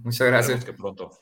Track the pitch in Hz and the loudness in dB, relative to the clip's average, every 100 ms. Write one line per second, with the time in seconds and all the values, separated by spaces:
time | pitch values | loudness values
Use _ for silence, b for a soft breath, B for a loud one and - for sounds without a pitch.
0 | 120 117 127 127 123 123 123 90 98 98 | -6 0 4 4 2 0 -4 -10 -12 -10
1 | 87 - | -14 -16